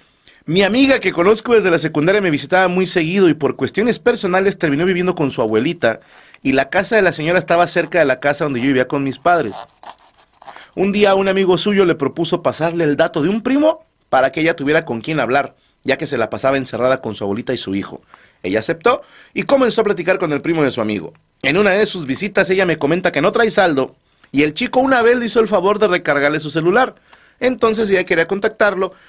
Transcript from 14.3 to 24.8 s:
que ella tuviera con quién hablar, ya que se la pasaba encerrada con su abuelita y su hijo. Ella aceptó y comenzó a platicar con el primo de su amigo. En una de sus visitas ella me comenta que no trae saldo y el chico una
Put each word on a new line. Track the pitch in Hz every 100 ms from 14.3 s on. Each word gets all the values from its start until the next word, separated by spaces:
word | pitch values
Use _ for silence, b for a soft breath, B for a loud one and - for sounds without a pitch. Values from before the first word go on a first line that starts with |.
que | -
ella | 160
tuviera | 143 139 156
con | 160 117
quién | 110 156
hablar, | 117 139 143 _ _ _
ya | 127 131
que | 147
se | 127
la | 110
pasaba | 104 135 135
encerrada | 131 110 127 131
con | 113 101
su |
abuelita | 101 104 120
y | 123
su | -
hijo. | 98 90 - _ b b b
Ella | 92 101
aceptó | - 160 240 262 B B B
y | -
comenzó | 202 277 247 226
a |
platicar | 208 180 170 180
con | 170
el | 143
primo | 151 165
de | 139
su | 120
amigo. | 107 104 78 - _ -
En | 135 165
una | 208
de | 190 214
sus | 185 135
visitas | 131 202 202 185
ella | 190 185
me | 156
comenta | 147 175 180
que | 147
no | 175
trae | 220 226
saldo | 208 185 135 127 _ _ b b
y | 135
el | 151
chico | 151 240
una | 254